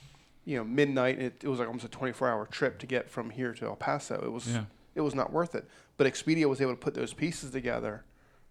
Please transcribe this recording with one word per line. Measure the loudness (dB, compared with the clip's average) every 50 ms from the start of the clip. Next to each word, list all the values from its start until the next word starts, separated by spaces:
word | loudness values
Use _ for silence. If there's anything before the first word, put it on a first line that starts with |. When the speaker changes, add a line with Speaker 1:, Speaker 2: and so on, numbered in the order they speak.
| -20 -20 -20 -20 -20 -20 -20 -14 -6
Speaker 1:
you | -4 -2 -2
know, | -2
midnight. | 2 4 4 4 6 6 4 4 4 4 2
It, | -2 -4 -4 -4 -4
it | -2
was, | 0 0
like, | 0 -2
almost | -4 -6 -8
a | -10
twenty-four | -8 -4 -4 -4 0 2 2 2
hour | 2 2 -2 -4
trip | -2 0 0 0 0 -2
to | -4 -4
get | -2 -2 -2 -4
from | -6 -8 -8 -6
here | -6 -4 -4 -4 -4
to | -4 -6
El | -6 -6
Paso. | -4 -2 -2 -2 -2 -2 -4 -6 -4 -4
It | -4
was, | -6 -6 -4 -2
Speaker 2:
Yeah. | -2 -2 -2 -4 -10 -16 -20 -8 -4
Speaker 1:
it | -2
was | 0 0 0
not | 0 -2 0 0
worth | 0 0 0 -2
it. | -6 -8 -8 -14 -20 -20 _ _ 4
But | 4 4
Expedia | 4 2 2 2 4 6 6
was | 4 4 4
able | 2 0
to | 0 0
put | -4 -4 -2
those | -2 -4 -4 -4
pieces | -2 -2 -2 -2 -4 -8 -6
together | -6 -4 -2 -2 -2 0 -2 -2 -4 -6 -10 -18 _ _ _ _ _ -20 -20 -20